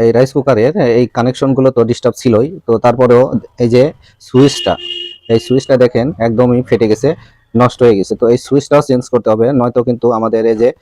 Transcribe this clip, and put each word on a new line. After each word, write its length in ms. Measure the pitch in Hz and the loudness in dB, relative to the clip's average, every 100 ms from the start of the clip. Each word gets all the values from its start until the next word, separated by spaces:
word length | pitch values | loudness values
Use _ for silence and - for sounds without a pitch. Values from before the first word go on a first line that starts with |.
এই 60 | 117 117 | 0 2
রাইস 140 | 135 | 0
কুকারের 380 | 147 139 110 120 190 127 117 | 0 0 0 0 0 0 2
এই 60 | 123 123 | 0 -2
কানেকশনগুলো 520 | 120 123 135 131 131 123 | -4 -2 -2 0 0 2
তো 40 | 113 | 0
ডিস্টার্ব 240 | 117 120 - | -2 -4 -2
ছিলই, 280 | 127 107 139 180 - | 0 0 0 -4 -2
তো 60 | 113 | 0
তারপরেও 380 | 123 123 123 120 131 - - - | 0 2 4 4 2 -2 -8 -4
এই 40 | 120 | 0
যে 80 | 123 143 - _ _ - | 2 2 -2 _ _ -2
সুইচটা, 480 | 127 139 - - 85 - - - - - | 2 2 2 -6 -6 -8 -12 -14 -14 -4
এই 60 | 113 - | -4 -2
সুইচটা 280 | 131 - 131 | -4 0 2
দেখেন 220 | 123 113 131 139 117 | 2 0 -4 -4 -2
একদমই 340 | 113 123 123 123 | 0 0 0 0
ফেটে 200 | 117 110 | 0 0
গেছে, 180 | 107 139 175 - _ _ | 0 -2 -4 -10 _ _
নষ্ট 240 | 113 120 - 120 | 0 0 2 2
হয়ে 100 | 98 | 2
গেছে। 160 | 92 107 | -2 -2
তো 40 | 117 | 0
এই 60 | 123 - | 0 0
সুইচটাও 360 | 139 - 143 143 | -2 2 0 2
চেঞ্জ 160 | 127 - | -2 -2
করতে 160 | 120 113 | -2 0
হবে, 140 | 107 120 139 | 0 0 0
নয়তো 220 | 120 123 120 | -2 -2 -2
কিন্তু 180 | 117 120 113 | -2 -2 -2
আমাদের 240 | 113 113 113 | -2 0 0
এই 40 | 110 | 0
যে 60 | 120 - | 0 -2